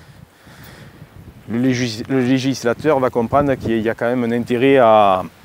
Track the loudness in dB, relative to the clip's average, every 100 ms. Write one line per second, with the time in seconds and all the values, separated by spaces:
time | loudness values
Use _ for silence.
0 | -20 -20 -20 _ -20 -20 -20 -20 -20 -20
1 | -20 -20 -20 -20 -8 -4 -2 -2 -4 -8
2 | -4 -2 0 0 -2 -2 -2 -2 0 0
3 | 0 -2 -2 0 0 -2 -2 -2 -2 -4
4 | -4 -2 -2 -4 -2 0 2 4 6 6
5 | 4 2 -4 -14